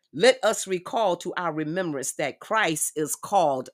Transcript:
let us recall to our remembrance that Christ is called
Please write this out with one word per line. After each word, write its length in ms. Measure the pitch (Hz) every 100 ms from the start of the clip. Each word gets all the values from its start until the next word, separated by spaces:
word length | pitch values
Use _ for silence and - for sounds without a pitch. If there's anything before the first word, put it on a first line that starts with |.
| _ 139
let 240 | 233 254
us 240 | 214 - 190
recall 500 | 180 - 233 202 175
to 140 | 175 -
our 160 | 170
remembrance 600 | 156 151 180 175 139 135
that 260 | - 143 -
Christ 540 | - 220 180 151 - 151
is 200 | 147 -
called 540 | - 202 151 131 131